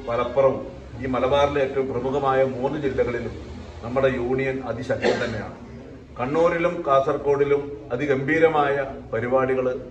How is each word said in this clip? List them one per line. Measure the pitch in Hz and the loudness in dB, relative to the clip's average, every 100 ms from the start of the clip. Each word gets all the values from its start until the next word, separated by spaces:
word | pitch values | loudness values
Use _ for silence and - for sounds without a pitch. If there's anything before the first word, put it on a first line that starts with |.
| - | -4
മലപ്പുറവും | 117 120 139 135 - - - - 113 | -2 0 4 4 2 -6 -12 -14 -8
ഈ | 131 | -4
മലബാറിലെ | 127 127 143 143 147 | 0 2 4 4 2
ഏറ്റവും | 135 135 131 | 0 0 -2
പ്രമുഖമായ | 123 131 143 135 131 135 | -2 -2 0 2 4 2
മൂന്ന് | 120 139 151 | 2 -2 -2
ജില്ലകളിലും | 139 123 120 120 113 - - - - - | -2 0 0 0 -6 -10 -12 -14 -14 -12
നമ്മുടെ | 117 127 135 120 | -4 2 2 2
യൂണിയൻ | 120 131 135 131 123 | 0 0 -2 -4 -6
അതിശക്തം | 113 110 113 - - | -6 -4 0 2 0
തന്നെയാണ്. | 117 110 95 - - - - - - - | -2 -6 -8 -12 -16 -16 -16 -18 -14 -6
കണ്ണൂരിലും | 123 160 170 170 170 170 143 | -2 2 4 4 0 0 4
കാസർഗോഡിലും | 135 151 143 143 139 143 143 - - - | 4 4 0 2 2 4 2 0 -10 -8
അതിഗംഭീരമായ | 123 143 131 139 160 160 151 139 139 135 123 - | -4 0 0 2 4 4 4 2 2 -2 -6 -6
പരിപാടികൾ | 113 123 131 131 127 127 123 - | -4 0 2 2 2 0 -2 -8